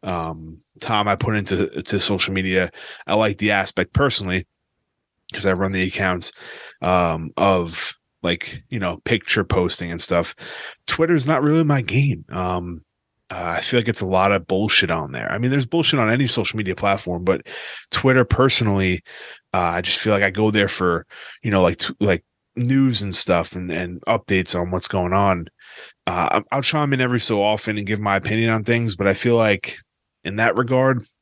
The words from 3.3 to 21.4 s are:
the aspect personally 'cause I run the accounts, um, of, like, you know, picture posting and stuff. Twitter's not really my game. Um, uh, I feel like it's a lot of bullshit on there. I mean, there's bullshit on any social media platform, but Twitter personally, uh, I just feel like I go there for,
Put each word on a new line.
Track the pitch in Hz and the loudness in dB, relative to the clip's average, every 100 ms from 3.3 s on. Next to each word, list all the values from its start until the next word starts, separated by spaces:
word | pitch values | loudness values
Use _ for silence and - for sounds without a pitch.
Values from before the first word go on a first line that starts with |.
| 98 | 0
the | 107 | 0
aspect | 101 95 - 90 | 2 0 -2 -2
personally | - 143 - 98 92 87 _ _ _ _ _ _ _ _ | 2 2 0 -2 -2 -4 _ _ _ _ _ _ _ _
'cause | - 98 | -4 0
I | |
run | 90 95 | 0 0
the | 95 | -2
accounts, | 95 - 98 90 - - - - - - | -2 -2 -2 -2 -6 -10 -20 -18 -20 -6
um, | 87 90 87 80 80 - | 0 2 2 -2 -6 0
of, | 98 92 85 82 - - _ _ | 2 2 0 -4 -4 -6 _ _
like, | 87 87 - - - | -4 -4 -6 -16 -10
you | 120 | -6
know, | 92 85 | -4 -6
picture | - 113 - - | -2 -2 0 -2
posting | 90 95 90 - 87 | 0 0 0 -2 -6
and | 82 | -6
stuff. | - 87 85 - - - - - - | 0 0 0 -8 -16 -14 -16 -12 -8
Twitter's | - 160 170 | -2 2 2
not | 131 147 | 2 2
really | 147 156 | 4 2
my | 156 139 | 4 2
game. | 117 135 143 90 - | 2 2 2 0 -6
Um, | 90 90 90 87 82 _ _ _ _ _ | -6 -2 -2 -6 -12 _ _ _ _ _
uh, | 92 87 85 | -8 -4 -4
I | |
feel | - 123 | 0 0
like | 113 | 0
it's | 113 | -4
a | 95 | 0
lot | 92 98 | 2 4
of | 98 90 | 2 0
bullshit | 95 107 - 92 | -2 2 2 2
on | 82 78 | -2 -4
there. | 65 55 | -8 -6
I | 107 | -2
mean, | 123 | 0
there's | 139 120 | 0 0
bullshit | 170 160 147 | 0 0 2
on | 110 | 2
any | 120 127 | 2 2
social | - 98 110 | 0 -2 -4
media | 98 | -4
platform, | 90 101 98 - 87 | -2 0 0 -2 -2
but | 90 92 - - - - - | 0 0 -2 -14 -14 -16 -6
Twitter | - 131 131 | 0 4 4
personally, | 120 - 131 - 110 98 92 87 - - - - _ | 4 4 4 4 2 2 2 0 -6 -20 -20 -20 _
uh, | 92 | 0
I | 87 87 | 0 0
just | 87 - | -2 -2
feel | 110 | 2
like | 101 | 2
I | 98 | 2
go | 95 107 | 2 2
there | 107 101 | 4 2
for, | - 92 85 - - - - | 2 0 0 -4 -18 -20 -6